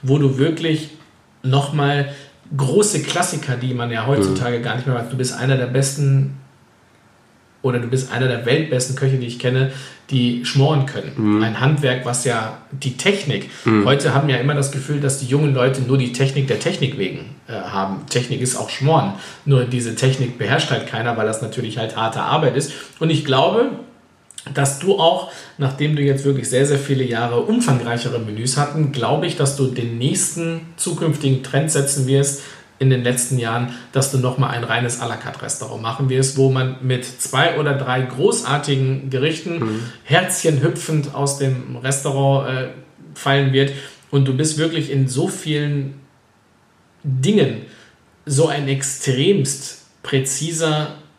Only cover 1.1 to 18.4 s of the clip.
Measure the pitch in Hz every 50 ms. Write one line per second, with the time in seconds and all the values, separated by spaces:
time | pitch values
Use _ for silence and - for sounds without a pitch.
1.1 | _ _ _ _ _ _ _ 131 131 139 - - - 151 139 139 143 143 139 135
2.1 | - - - - - _ _ - - 135 139 131 156 202 208 208 - 151 131 -
3.1 | - 175 175 - - 147 - - 127 120 123 127 123 123 120 120 113 113 110 123
4.1 | 143 - 98 95 95 127 127 120 120 117 117 117 113 127 127 139 127 117 113 120
5.1 | 135 123 127 123 - - 123 135 135 127 123 123 127 139 135 - - - 143 139
6.1 | 135 135 135 - - - - - _ _ _ _ _ _ _ _ _ _ _ _
7.1 | _ _ _ _ _ _ _ _ _ _ _ 135 120 120 117 117 127 127 127 -
8.1 | - 120 131 127 120 113 113 113 131 156 156 - 127 127 123 - 135 - 143 135
9.1 | 135 127 123 117 117 - - 123 127 131 135 135 135 - - - - - - -
10.1 | 139 127 123 120 120 120 - - - 139 135 151 156 143 135 - - 107 98 -
11.1 | - - 110 104 104 104 110 113 110 - 127 139 156 143 147 131 127 127 - 120
12.1 | 123 - - 127 117 113 110 110 - - - - - 135 - 131 120 - - 185
13.1 | 202 196 - - 113 98 98 - - - - 117 110 107 104 117 139 139 - 156
14.1 | 131 139 151 147 131 120 123 143 151 139 135 - - 139 - - 147 143 139 135
15.1 | - - 127 117 131 147 156 143 135 127 123 131 135 - 127 - 135 135 127 120
16.1 | - - 135 131 - 147 131 - 113 101 - 170 185 - 147 107 - 104 98 90
17.1 | - 87 82 - - - _ - 113 104 92 - - 101 98 98 98 90 - -
18.1 | - 123 123 - 139 127